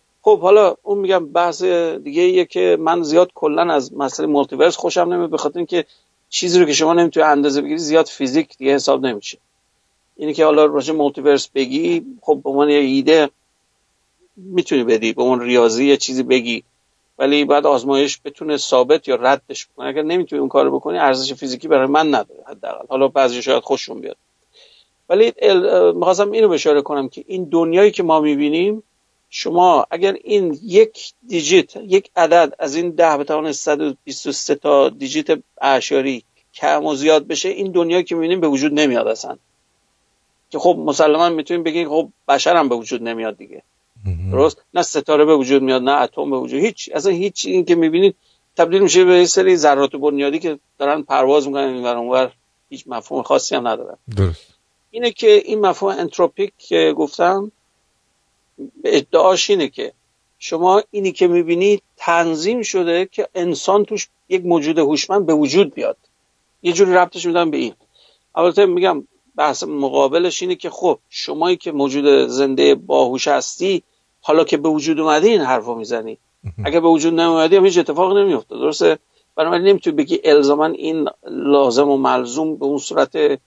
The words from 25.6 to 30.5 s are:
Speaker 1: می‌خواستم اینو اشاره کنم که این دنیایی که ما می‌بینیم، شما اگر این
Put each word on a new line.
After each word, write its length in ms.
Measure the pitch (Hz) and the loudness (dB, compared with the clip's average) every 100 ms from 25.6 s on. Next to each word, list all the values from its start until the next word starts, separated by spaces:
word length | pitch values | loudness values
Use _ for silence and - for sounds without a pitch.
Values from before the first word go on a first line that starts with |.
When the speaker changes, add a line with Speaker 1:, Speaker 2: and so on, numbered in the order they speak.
| 190 185 175 170 | 2 4 2 2
Speaker 1:
می‌خواستم 360 | 175 185 202 | 0 0 0
اینو 200 | 220 214 | 2 2
اشاره 300 | 156 160 147 | 2 2 0
کنم 280 | 143 147 131 | 0 -6 -8
که 140 | - - | -10 -10
این 160 | 185 | -10
دنیایی 480 | 165 165 165 175 208 | -2 -2 2 4 4
که 120 | - | 2
ما 160 | 170 156 | 0 2
می‌بینیم، 640 | 151 143 147 156 196 214 - _ _ _ _ | 2 0 0 0 -2 -4 -10 _ _ _ _
شما 560 | - - 175 180 147 - | -10 -4 2 4 4 0
اگر 260 | 165 196 196 | -2 -2 -2
این 360 | - 208 180 | -2 -2 -2